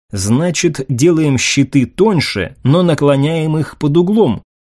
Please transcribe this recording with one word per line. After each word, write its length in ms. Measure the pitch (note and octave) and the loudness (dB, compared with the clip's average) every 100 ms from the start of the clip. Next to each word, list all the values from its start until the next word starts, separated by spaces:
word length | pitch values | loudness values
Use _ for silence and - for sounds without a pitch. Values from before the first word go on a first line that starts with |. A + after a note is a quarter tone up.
| _ | _
Значит, 760 | G2+ G2+ A#2+ F3 E3 F3 D3+ C3+ | -8 -2 0 0 -2 -2 -4 -6
делаем 500 | A#2+ D#3 D#3+ D#3 C3 | 0 2 2 0 0
щиты 480 | - - C#3 C#3+ A#2+ | 0 0 0 0 -2
тоньше, 680 | - G#3 F#3 - G#2 F2+ - | 0 2 2 -2 -4 -6 -4
но 180 | C3 D#3+ | 0 2
наклоняем 720 | F3 D3+ C#3+ C#3 C#3+ E3 D#3 D#3 | 2 2 2 2 0 -2 -2 -4
их 200 | D3 - | -6 -4
под 180 | D3+ D3+ | 0 0
углом. 460 | F3+ G#3+ F#3 F#2 - _ _ | 2 2 2 0 -8 _ _